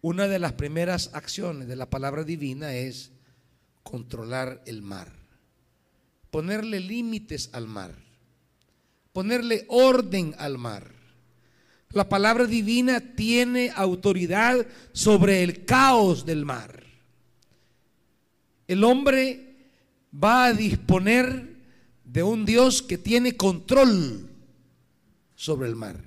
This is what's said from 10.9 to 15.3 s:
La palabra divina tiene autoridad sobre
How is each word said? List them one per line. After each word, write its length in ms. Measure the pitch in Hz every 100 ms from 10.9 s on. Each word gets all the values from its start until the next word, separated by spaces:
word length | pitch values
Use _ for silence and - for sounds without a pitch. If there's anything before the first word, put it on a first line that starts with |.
| - _ _ _ _ _ _ _ _ _
La 180 | 202 196
palabra 360 | 196 208 233 240
divina 540 | 233 208 233 247 247 262 -
tiene 560 | 220 233 247 247 247
autoridad 920 | - 190 180 202 185 175 185 226 254 233 - -
sobre 500 | - - 208 180